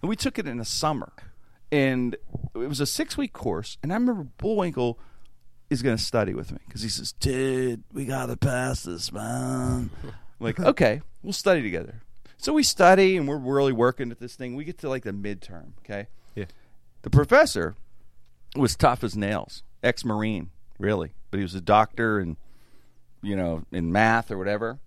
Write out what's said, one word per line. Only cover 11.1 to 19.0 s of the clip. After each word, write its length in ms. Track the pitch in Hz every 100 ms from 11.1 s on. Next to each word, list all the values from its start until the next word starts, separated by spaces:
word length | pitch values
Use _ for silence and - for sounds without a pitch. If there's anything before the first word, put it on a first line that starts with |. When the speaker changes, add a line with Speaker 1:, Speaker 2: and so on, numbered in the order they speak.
| -
Speaker 1:
we'll 120 | 180
study 280 | 196 202 175
together." 400 | 110 85 - 110 - - - -
So 140 | -
we 120 | 311
study, 520 | 277 - 180 190 190 190
and 100 | 139
we're 120 | 147
really 340 | 127 139 139
working 400 | 120 120 131 123
at 80 | 117
this 160 | 120 -
thing. 180 | 127 127
We 80 | 156
get 120 | 156
to, 100 | 147
like, 140 | 131
the 100 | 110
midterm, 580 | 101 101 98 - 87 - -
okay? 280 | - 101 104 - - -
Speaker 2:
Yeah. 80 | 95 - - - - -
Speaker 1:
The 60 | -
professor 680 | 131 147 262 311 - 82 104 - - - - - - -
was 220 | - 127 -
tough 260 | 147 123